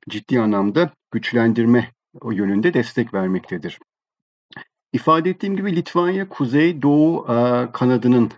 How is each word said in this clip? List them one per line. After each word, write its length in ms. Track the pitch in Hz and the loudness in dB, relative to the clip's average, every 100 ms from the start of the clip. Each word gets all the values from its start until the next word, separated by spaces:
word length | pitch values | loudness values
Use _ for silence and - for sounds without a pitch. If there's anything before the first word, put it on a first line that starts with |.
| - | -14
ciddi 320 | 107 - 123 | -12 -4 0
anlamda 500 | 110 101 101 123 170 - _ | 2 0 0 0 -2 -4 _
güçlendirme 760 | 110 - 120 117 113 117 120 - _ _ - | -8 -2 0 2 2 4 2 0 _ _ -14
o 100 | 120 | -8
yönünde 440 | 101 101 101 175 | -4 -2 0 0
destek 400 | 143 117 - 117 | 0 -2 -4 -4
vermektedir. 640 | 95 92 92 - - 85 - _ _ _ _ _ _ _ - - _ _ | -4 -4 -4 -6 -10 -10 -14 _ _ _ _ _ _ _ -20 -20 _ _
İfade 380 | 120 160 160 175 | -2 2 2 0
ettiğim 260 | 180 196 196 | -4 -4 -4
gibi 200 | 196 170 | -2 -4
Litvanya 520 | - 175 175 190 190 | -2 -2 0 -2 -6
Kuzey 540 | - 127 143 165 156 | -4 0 2 2 2
Doğu, 440 | 143 147 160 170 - | 2 4 4 0 -2
e, 400 | 120 123 123 123 | 0 2 0 -2
kanadının, 580 | - 127 123 123 123 113 | -2 0 2 4 4 2